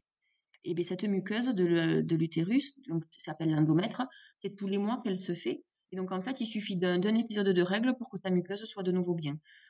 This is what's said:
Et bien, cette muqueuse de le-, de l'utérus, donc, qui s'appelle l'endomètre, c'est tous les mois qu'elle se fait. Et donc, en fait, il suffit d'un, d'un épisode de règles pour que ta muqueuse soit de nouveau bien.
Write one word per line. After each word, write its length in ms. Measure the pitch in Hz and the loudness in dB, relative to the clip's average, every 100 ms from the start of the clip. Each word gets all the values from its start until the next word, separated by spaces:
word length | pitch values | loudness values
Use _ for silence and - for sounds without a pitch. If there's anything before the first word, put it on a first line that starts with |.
| - _ _ _ _ _ | -20 _ _ _ _ _
Et 80 | - | -6
bien, 120 | 165 | -4
cette 200 | 175 185 | -2 -2
muqueuse 440 | 214 196 185 214 247 | -2 -2 0 -2 0
de 160 | 208 | 2
le-, 380 | 180 170 165 160 | 4 4 4 2
de 140 | 160 165 | 2 0
l'utérus, 580 | 165 - 170 247 285 - - | 0 0 2 2 0 -6 -6
donc, 180 | 165 160 | -4 -4
qui 100 | - | -10
s'appelle 300 | - 156 165 | -12 -2 0
l'endomètre, 540 | 151 156 160 220 - 262 - - - | 4 6 4 2 -2 -6 -8 -20 -12
c'est 180 | 196 196 | -10 -6
tous 100 | 196 | -2
les 120 | 202 | 0
mois 240 | 202 254 | 0 -2
qu'elle 160 | 226 185 | -2 -4
se 140 | 185 | -4
fait. 300 | 170 - - - _ _ | -4 -4 -6 -10 _ _
Et 40 | 185 | -8
donc, 140 | 185 | -4
en 120 | 185 | -4
fait, 180 | 185 269 | -4 -6
il 60 | 226 | -6
suffit 300 | 214 202 185 | -6 -4 0
d'un, 220 | 180 180 | 2 2
d'un 160 | 196 | 4
épisode 360 | 220 233 208 196 | 2 2 0 2
de 120 | 180 | 4
règles 320 | 175 202 247 254 | 4 2 2 0
pour 140 | 233 | -4
que 60 | 190 | -8
ta 140 | 190 | 0
muqueuse 340 | 180 175 202 | 0 0 -6
soit 180 | 214 - | -8 -6
de 80 | 185 | 0
nouveau 240 | 180 175 | 0 0
bien. 240 | 170 156 151 - - | -2 -2 -6 -10 -20